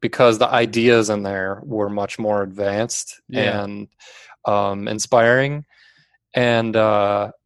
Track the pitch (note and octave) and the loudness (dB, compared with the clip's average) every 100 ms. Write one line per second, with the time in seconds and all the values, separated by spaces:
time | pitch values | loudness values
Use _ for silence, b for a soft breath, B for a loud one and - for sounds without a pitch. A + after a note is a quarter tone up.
0 | A2 - B2 A2 B2 B2 A2+ A2+ A#2+ A#2 | -6 4 4 4 2 2 0 2 4 4
1 | G#2+ G#2 G2 G2 F#2+ G2+ D3 G#2+ G2+ G2+ | 4 -2 -4 -4 -6 -8 -8 -6 -4 -4
2 | G2+ - G#2+ G#2 F#2+ G2 G2 G#2 A#2 - | -6 -4 -2 -2 -4 -4 -2 -2 -4 -6
3 | - - - A#2 G#2 G#2 G2+ G#2 G#2 _ | -12 -18 -8 -2 -2 -2 -6 -10 -16 _
4 | B B B - - G2+ G2+ G2 G#2+ G#2+ | B B B -8 -2 0 0 -4 -6 -6
5 | - B2 A#2 B2+ C#3 D3 - b b b | 0 4 4 4 0 -6 -12 b b b
6 | b b _ B2+ A#2+ A#2 A2+ A2 G#2+ G#2 | b b _ 0 2 2 2 2 2 2
7 | G2+ G2+ G#2 - | 2 0 -4 -10